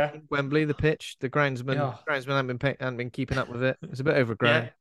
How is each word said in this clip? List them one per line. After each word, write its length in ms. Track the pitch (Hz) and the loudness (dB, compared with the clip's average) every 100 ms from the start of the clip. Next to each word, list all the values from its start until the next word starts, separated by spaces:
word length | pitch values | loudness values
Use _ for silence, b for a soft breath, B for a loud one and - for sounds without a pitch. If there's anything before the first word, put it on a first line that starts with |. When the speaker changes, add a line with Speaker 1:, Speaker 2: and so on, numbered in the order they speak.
| 147 | 2
Speaker 1:
overgrown, 180 | 156 151 | -2 -4
Wembley, 360 | 143 139 151 151 | -2 2 2 2
the 80 | 143 | 2
pitch. 420 | 151 - - - | 0 0 -6 -8
The 100 | 131 | -2
groundsman, 460 | 147 143 123 131 143 | 0 0 0 -2 -2
Speaker 2:
Yeah. 200 | 135 110 160 | -2 -4 -4
Speaker 1:
groundsman 200 | 139 131 139 | -4 0 0
hadn't 120 | 127 | 0
been 120 | 123 | 0
pay-, 180 | 139 - | -2 -2
hadn't 180 | 131 120 | -4 -4
been 120 | 123 | -6
keeping 280 | - 123 131 | -4 -2 -2
up 120 | 120 | -4
with 140 | 120 | 0
it. 140 | 131 - | -2 -2
It's 180 | - 127 | -8 -4
a 40 | |
bit 120 | 143 143 | 2 2
overgrown. 480 | 117 107 120 160 | 2 2 4 4
Speaker 2:
Yeah. 60 | 120 - | 0 -10